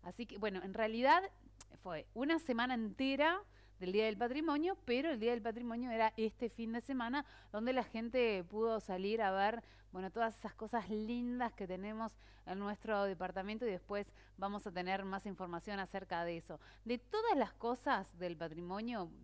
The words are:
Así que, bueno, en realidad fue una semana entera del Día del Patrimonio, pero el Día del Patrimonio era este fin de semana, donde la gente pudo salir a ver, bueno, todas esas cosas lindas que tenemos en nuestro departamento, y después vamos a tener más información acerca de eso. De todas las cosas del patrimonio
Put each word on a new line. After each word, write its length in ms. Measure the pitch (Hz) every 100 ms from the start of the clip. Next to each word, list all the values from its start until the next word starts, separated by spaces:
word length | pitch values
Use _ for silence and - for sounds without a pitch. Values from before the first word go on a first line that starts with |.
Así 240 | 175 180 233
que, 100 | 214
bueno, 240 | 214 190
en 140 | 190 196
realidad 480 | 220 226 262 330 392 - - - - -
fue 240 | 185 156 -
una 240 | 220 277 330
semana 380 | - 233 247 247
entera 680 | 220 185 269 277 302 370 415 - - -
del 140 | 180
Día 120 | 202 220
del 100 | 202
Patrimonio, 640 | 240 269 330 294 339 381 -
pero 240 | 247 320
el 100 | 254
Día 120 | 226
del 100 | 240
Patrimonio 480 | 226 220 240 233 247
era 240 | 226 220 226
este 320 | 220 - 233
fin 220 | - 226
de 80 | 233
semana, 440 | - 262 233 277 285 - -
donde 220 | 208 233
la 100 | 262
gente 600 | - 226 226 254 233 196
pudo 360 | 175 214 226 220
salir 440 | - 185 196 226
a 80 | 202
ver, 320 | 190 202 226 - - -
bueno, 200 | 180 190
todas 260 | 226 226 214
esas 160 | 214
cosas 340 | - 214 240 185
lindas 600 | 214 214 240 240 247 240
que 120 | - 190
tenemos 500 | 185 202 220 220 - - - -
en 140 | 190
nuestro 460 | 202 208 - 208 202
departamento, 600 | 180 180 185 196 220 240
y 60 |
después 420 | 180 - 202 202 - - -
vamos 300 | 196 202 202
a 40 |
tener 320 | 180 180 196
más 220 | 196 196 208
información 540 | 190 180 170 214 202
acerca 440 | 185 196 196 170 170
de 120 | 170
eso. 220 | - 156 - - 220
De 140 | 240
todas 360 | - 427 453 320
las 180 | 214
cosas 640 | - 233 247 294 226 190 170
del 180 | 180 165
patrimonio 720 | 165 160 175 196 226 233 170 -